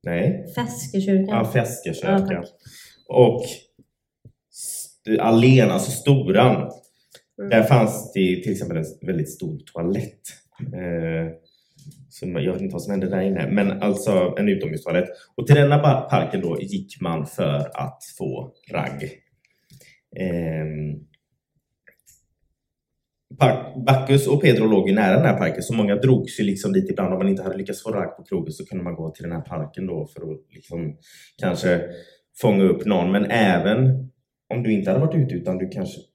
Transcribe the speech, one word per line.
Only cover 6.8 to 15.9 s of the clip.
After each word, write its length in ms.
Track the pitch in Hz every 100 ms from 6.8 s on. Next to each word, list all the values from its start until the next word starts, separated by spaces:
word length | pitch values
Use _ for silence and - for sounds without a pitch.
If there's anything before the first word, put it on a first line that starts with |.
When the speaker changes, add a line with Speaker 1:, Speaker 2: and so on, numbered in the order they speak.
| _ _ _ - _ -
Speaker 2:
Mm. 100 | 101
Speaker 1:
där 140 | 113
fanns 480 | 110 127 107 - -
det 300 | 98 92 90
till 80 | 107
exempel 260 | 95 85 82
en 60 | 78 - -
väldigt 240 | 85 73
stor 280 | - 80 76 -
toalett. 480 | 85 85 - - _ - - _ _
Eh, 720 | 127 92 90 85 82 82 82 80 _ _ _ _ - - -
som, 260 | - 92 85
jag 180 | 90
vet 80 | 92
inte 120 | 98
vad 80 | 87
som 100 | 98
hände 180 | 98 92
där 120 | 92
inne, 260 | 98 90 78
men 200 | 101 98 92
alltså 540 | 104 98 - 95 90 -
en 120 | 104
utomhustoalett. 600 | 95 82 78 87 87 90 - _ -
Och 120 | 131
till 80 | 143
denna 220 | 143 143
ba-, 320 | 147